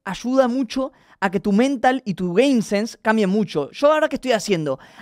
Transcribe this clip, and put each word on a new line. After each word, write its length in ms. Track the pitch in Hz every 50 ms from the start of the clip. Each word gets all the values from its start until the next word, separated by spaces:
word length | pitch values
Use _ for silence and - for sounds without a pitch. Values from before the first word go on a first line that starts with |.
| _
ayuda 440 | 196 180 - - 240 262 262 262 240
mucho 420 | 240 269 269 220 - 269 262 302 - _ _ _ _ _
a 100 | 196 196
que 80 | 175 196
tu 140 | - 208 196
mental 480 | 208 254 277 285 226 254 262 262 262 -
y 100 | 214 170
tu 180 | - 185 175 170
game 280 | 202 262 285 262 226
sense 360 | 196 - 208 196 220 226 - -
cambien 280 | - 220 226 220 208 185
mucho. 420 | 196 220 202 - - 156 139 -
Yo 220 | - - 285 294 311
ahora, 160 | 311 302 302
¿qué 60 | 285 -
estoy 160 | - 254 233
haciendo? 460 | 202 - 208 190 165 156 143 131 - - - - -